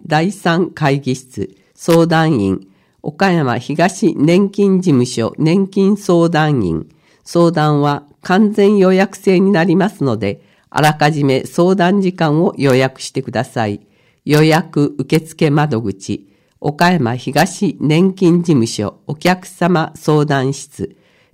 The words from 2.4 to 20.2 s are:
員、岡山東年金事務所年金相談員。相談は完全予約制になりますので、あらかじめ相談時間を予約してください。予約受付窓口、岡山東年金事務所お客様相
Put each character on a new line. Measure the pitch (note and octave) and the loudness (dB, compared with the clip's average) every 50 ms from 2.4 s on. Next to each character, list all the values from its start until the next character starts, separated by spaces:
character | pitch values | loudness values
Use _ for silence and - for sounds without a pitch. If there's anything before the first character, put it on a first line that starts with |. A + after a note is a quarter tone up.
員、 | G2 F#2+ F#2 - - _ _ _ _ _ _ _ | 0 0 -2 -4 -6 _ _ _ _ _ _ _
岡 | - D#3 - - G3 F#3+ | -12 -12 -4 -2 0 0
山 | F3 E3 C#3+ B2 A2+ | 2 0 0 -2 -2
東 | A#2 - - C#3+ D#3+ E3 D#3+ - - A#3 D#3+ - | -4 -6 -6 -2 0 0 0 0 0 -2 -2 0
年 | - C#3 E3 F3 F#3+ G3+ G3 | 2 2 2 4 2 2 0
金 | - G#3 G3+ G3 F#3+ F#3 | 0 0 2 2 2 2
事 | F3+ F3+ | 2 2
務 | C#3 B2 B2 | 2 2 0
所 | B2 - A#2 A2 - - - | -2 -2 -4 -4 -4 -4 -2
年 | D3+ D#3+ F3 G3 G3 | 0 0 2 0 0
金 | F#3+ - G3+ F#3+ G3 G#3+ | 0 0 0 2 2 0
相 | G3+ - - F3 E3+ E3+ E3+ | 0 0 0 2 2 2 2
談 | E3 D3+ D#3 D3+ C#3+ A#2+ | 2 0 2 2 0 0
員。 | F#2+ E2+ D#2+ D#2 - - _ _ _ _ _ _ _ | 0 -2 -2 -4 -6 -10 _ _ _ _ _ _ _
相 | - - E3+ E3+ E3 | -4 0 2 2 2
談 | E3+ D#3 D3+ D3+ D3 C#3+ | 2 2 0 2 2 2
は | C#3+ D3 C#3+ C#3+ - _ _ _ | 0 0 -2 -4 -8 _ _ _
完 | - - F3+ G3 G#3+ G3+ | -4 -2 2 2 2 2
全 | G#3+ G#3+ G3+ G3+ G#3+ | 2 2 2 4 4
予 | G3+ F#3 F#3 | 4 4 4
約 | F#3+ F#3 G3 G3 - | 4 2 0 -2 -4
制 | - - G3 F#3 F3 | -4 0 2 2 2
に | F#3+ G3 | 2 2
な | G3+ D#3+ E3+ | 2 2 2
り | G3 E3 | 2 2
ま | F#3+ F3 G#3+ | 2 0 0
す | - - C#3+ | -2 -2 -2
の | C3 A2 | -2 -2
で、 | G#2 G2 G2+ G2 - _ _ _ _ _ _ | -2 -4 -6 -6 -8 _ _ _ _ _ _
あ | - - | -4 0
ら | D3+ D3+ D3+ | 0 0 0
か | D3+ D3 D3+ | 2 0 0
じ | D#3+ C#3+ C#3+ | 0 0 0
め | C#3 C3 C3 - | 0 0 -2 -2
相 | - - E3+ F3 F#3 F#3+ | -4 -2 0 0 2 2
談 | G3+ F3 F3+ G3+ G3+ | 2 0 0 0 0
時 | F#3+ F3+ F#3 | 0 -2 -2
間 | F3+ E3 D3+ D3 D#3+ F3+ | -2 -2 0 0 0 0
を | G3+ - | 0 -2
予 | - C#3 C#3 B2 | 0 0 2 2
約 | C3 C3 C3 - - | 2 2 0 -4 -10
し | - - | -16 -10
て | - C3+ | -8 -8
く | - B2 | -8 -4
だ | A2 G#2+ - | -6 -6 -6
さ | - - A#2+ A2 | -4 -4 -4 -4
い。 | G#2 G#2 - _ _ _ _ _ _ _ _ - | -4 -4 -8 _ _ _ _ _ _ _ _ -4
予 | C#3 D3 D3+ D#3 | 0 2 2 4
約 | D#3+ D3+ D#3+ D#3 - - D3 D3 D3 - - | 4 2 0 0 -2 -2 -2 -2 -2 -2 -6
受 | C#3+ - D#3 D#3+ | -4 -2 -2 -2
付 | D#3+ - - - E3 D3+ | -2 -6 -4 -2 0 0
窓 | C#3+ D3+ D3+ D3 A#2+ A2 | 2 0 0 0 -2 -4
口、 | A#2 G2 F#2+ - - - G2+ - - _ _ _ _ _ _ - | -4 -4 -8 -8 -8 -8 -8 -8 -10 _ _ _ _ _ _ -8
岡 | - D3 D3+ - F3 F3 | -8 -8 -2 0 0 2
山 | F#3 D#3 B2 A2 B2+ | 2 0 -2 -2 -4
東 | B2 - B2+ - C#3+ E3+ - - - G#3 D3+ - - | -6 -8 -4 -2 -2 -2 -2 -2 -4 -4 -4 -4 -4
年 | - D3 D3+ E3 F#3+ F#3+ F#3 | -2 0 2 2 2 0 0
金 | - F#3+ E3 F3 F3 | 0 2 2 2 2
事 | E3+ F3+ D3+ | 2 2 0
務 | A#2+ A2+ | 0 0
所 | A2+ - - G#2 - - _ - | -2 -4 -6 -8 -8 -8 _ -12
お | - D3+ | -12 -12
客 | - - F3+ F#3 F3+ - | -4 -2 -2 -2 -2 -6
様 | - - - F3 F3 F3+ D#3+ D#3+ - - | -18 -6 -4 -2 0 0 0 -2 -4 -10
相 | - - D#3+ D3+ D3+ | -6 -2 0 2 2